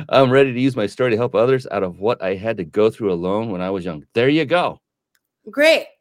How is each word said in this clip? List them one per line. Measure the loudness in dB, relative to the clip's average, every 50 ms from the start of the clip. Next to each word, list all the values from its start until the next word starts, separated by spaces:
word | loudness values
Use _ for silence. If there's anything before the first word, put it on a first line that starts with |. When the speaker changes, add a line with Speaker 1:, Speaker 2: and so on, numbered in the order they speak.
| -6 0
Speaker 1:
"I'm | 2 4 4 6
ready | 6 4 4 4 2
to | 0
use | 0 0 0
my | 0 -4 -4
story | -2 -2 0 0
to | 0 0
help | 0 0 0
others | 2 2 2 2 0 -2 -4
out | -4 -4 -4
of | -4 -4 -4
what | -2 -2 -2 -2
I | -2 -4 -4
had | -4 -4 -4 -4 -4
to | -6
go | -4 0 2 2 2
through | 2 0 -2 -2
alone | -2 -2 -2 -2 -2 -2 -4 -4
when | -6 -6
I | -4 -4
was | -4 -6 -6
young." | -8 -10 -10 -14 _ _
There | 0 2 2
you | 2 0 0
go. | 0 0 0 0 -2 -6 -10 _ _ _ _ _ _ _ _ _ _ _ _ _ -10
Speaker 2:
Great. | -2 2 2 4 4 2 0 -6 _ _